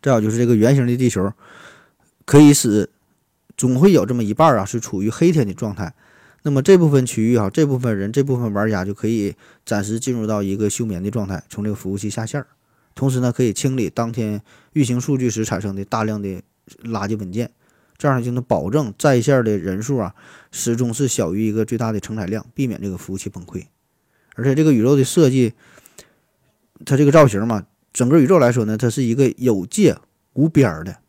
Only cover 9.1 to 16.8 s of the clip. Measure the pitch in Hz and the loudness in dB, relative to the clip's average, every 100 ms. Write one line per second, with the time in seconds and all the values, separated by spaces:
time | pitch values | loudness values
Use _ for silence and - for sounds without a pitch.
9.1 | 113 101 - _ _ - 104 101 113 127 | -2 -4 -8 _ _ -6 -4 -4 -6 -4
10.1 | 123 107 104 101 98 107 - 113 90 98 | -4 -4 -4 -4 -2 -4 -4 -6 -6 -6
11.1 | 113 95 92 - - 104 98 92 98 107 | -6 -6 -8 -10 -8 -8 -6 -8 -8 -8
12.1 | 101 113 147 - _ _ _ _ - 135 | -8 -8 -8 -12 _ _ _ _ -4 -2
13.1 | 127 123 - 123 95 139 131 95 - 117 | 0 -2 0 -2 0 -4 -2 -4 -4 -6
14.1 | 113 107 104 _ _ _ 156 123 123 120 | -4 -6 -6 _ _ _ -2 -2 -2 -2
15.1 | 135 127 107 110 92 101 98 98 117 107 | -2 -2 -2 -4 -4 -4 -8 -6 -4 -4
16.1 | 107 101 92 _ _ _ - | -4 -8 -12 _ _ _ -18